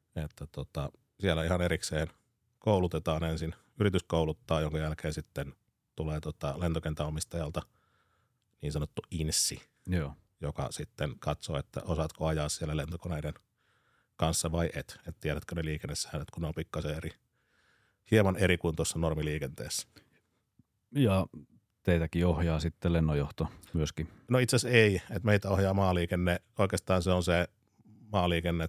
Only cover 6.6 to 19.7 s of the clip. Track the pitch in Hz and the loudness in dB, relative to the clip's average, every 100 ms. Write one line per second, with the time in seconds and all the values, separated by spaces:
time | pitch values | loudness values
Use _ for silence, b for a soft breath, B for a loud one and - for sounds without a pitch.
6.6 | 87 80 78 78 76 78 - 85 76 80 | -2 -2 -4 -4 -4 -6 -6 -6 -4 -6
7.6 | - _ _ _ _ _ _ _ _ - | -10 _ _ _ _ _ _ _ _ -10
8.6 | 73 73 76 - - 85 78 - - - | -6 -4 -6 -8 -8 -4 -2 0 -2 -4
9.6 | - _ - 90 71 71 _ - 71 - | -14 _ -4 -2 -2 -8 _ -10 -8 -6
10.6 | - - 73 - 73 - - 73 - 71 | -8 -8 -12 -6 -6 -4 -4 -4 -4 -6
11.6 | - - - 80 78 - 80 78 73 - | -4 -8 -2 0 -2 -2 -2 0 -2 -4
12.6 | 78 76 76 85 87 80 76 - _ _ | -4 -4 -4 -8 -6 -6 -6 -10 _ _
13.6 | _ _ _ _ _ - 80 82 80 82 | _ _ _ _ _ -2 0 0 0 0
14.6 | 85 - - - - - 78 73 - 85 | -2 -2 -10 -12 -14 -8 -4 -4 -4 -6
15.6 | 78 76 - 73 - 76 71 - 80 78 | -4 -4 -6 -6 -6 -8 -8 -8 -6 -6
16.6 | 80 - 78 78 85 - _ _ _ _ | -8 -6 -6 -6 -8 -12 _ _ _ _
17.6 | _ _ _ _ - 110 98 87 90 87 | _ _ _ _ 4 6 6 4 4 4
18.6 | 87 78 80 80 82 78 76 76 71 - | 2 0 -2 0 0 0 -2 -4 -6 -8
19.6 | - | -8